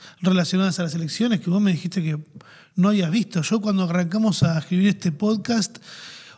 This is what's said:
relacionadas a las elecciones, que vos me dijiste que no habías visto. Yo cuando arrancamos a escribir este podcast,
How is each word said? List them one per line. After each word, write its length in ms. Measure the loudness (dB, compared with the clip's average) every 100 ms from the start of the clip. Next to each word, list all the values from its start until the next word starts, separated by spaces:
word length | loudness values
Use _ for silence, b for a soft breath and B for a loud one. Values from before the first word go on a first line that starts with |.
| B B
relacionadas 580 | 2 2 2 2 0 0
a 40 |
las 120 | -4 -4
elecciones, 440 | -6 -2 0 0
que 80 | 0
vos 120 | 2
me 100 | 2
dijiste 300 | 2 -2 -4
que 160 | -2 -4 -8 -20 B B B 0
no 140 | 2
habías 220 | 2 2
visto. 300 | 0 0 -2
Yo 200 | 0 0
cuando 220 | 0 0
arrancamos 580 | 0 0 0 0 0 2
a 140 | 2 0
escribir 300 | -2 2 2
este 220 | 2 -2
podcast, 680 | -2 0 0 0 -2 -2 -6 B B B B B